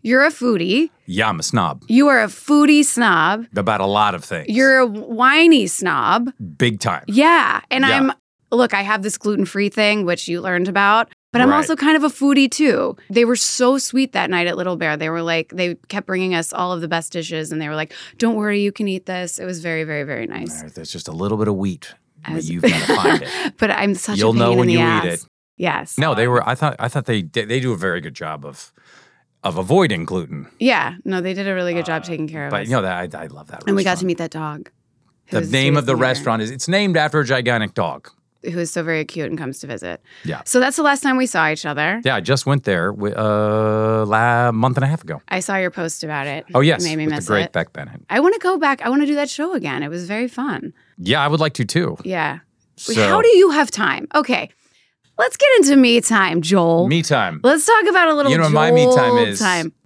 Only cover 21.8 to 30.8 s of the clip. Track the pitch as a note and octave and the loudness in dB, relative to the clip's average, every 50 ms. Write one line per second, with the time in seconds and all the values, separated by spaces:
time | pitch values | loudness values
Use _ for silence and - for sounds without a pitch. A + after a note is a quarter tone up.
21.8 | - - - _ _ _ _ _ - - D#3 E3 - D#3 E3+ E3+ E3 B3 E3+ D#3 | -14 -20 -20 _ _ _ _ _ -12 -8 -8 -8 -6 -6 -6 0 0 2 2 0
22.8 | D3+ - - - - - D#4 - - - - - - D4+ - - - G3+ - - | 0 0 0 2 2 0 0 0 -2 -6 -8 -8 -8 -8 -4 -2 -2 -2 0 0
23.8 | G3+ G3+ G3 F#3 - - G#3 G3 G#3 A2+ A#2 A#2 A#2 A#2+ A#2+ A#2+ B2 - - - | 0 0 -2 -2 -4 -6 -2 0 2 2 4 4 2 4 4 4 2 4 4 2
24.8 | E3 E3 E3 E3 E3+ F3 E3+ E3 - _ _ _ _ _ _ _ F3+ F3 C#3+ - | 2 2 2 0 -2 -4 -6 -6 -8 _ _ _ _ _ _ _ -4 -4 -4 -4
25.8 | - - - - D3 D#3+ C3 G#2 A2+ B2 B2 A#2+ - A2+ B2+ - D#3 D3 B2 - | -6 -8 -4 -2 0 0 2 0 2 2 2 0 0 0 -2 -2 -2 -4 -2 -2
26.8 | - A#2 - D3 B2 - A#2 G#2+ F2+ D#2 - A#2 G#2 G#2 A#2+ C3 B2+ B2+ A2+ E2+ | -6 -4 -4 -6 -4 -2 -2 -2 -4 -4 -4 -6 -4 -2 -4 -2 -2 -2 -4 -2
27.8 | F2 F#2+ E2+ F2 D2+ D#2 C2 - E2+ D#2 D#2 D2 C#2 D2 C#2 - - - _ _ | -2 -4 -4 -4 -6 -10 -12 -12 -10 -10 -10 -12 -14 -16 -18 -18 -20 -20 _ _
28.8 | _ _ _ - _ _ _ _ _ _ _ _ - G2 E2+ F2+ F#2 F#2 D3 F#3+ | _ _ _ -20 _ _ _ _ _ _ _ _ -6 -6 -4 -4 -2 2 2 2
29.8 | F#3 C3 G#2 E2+ E2+ D#2+ F#2 F#2 E2 C2 D#2 C#2+ - - _ _ A3+ C4 A#3 F#3 | 2 2 0 -4 -6 -4 -6 -6 -6 -6 -12 -14 -14 -16 _ _ 0 0 0 0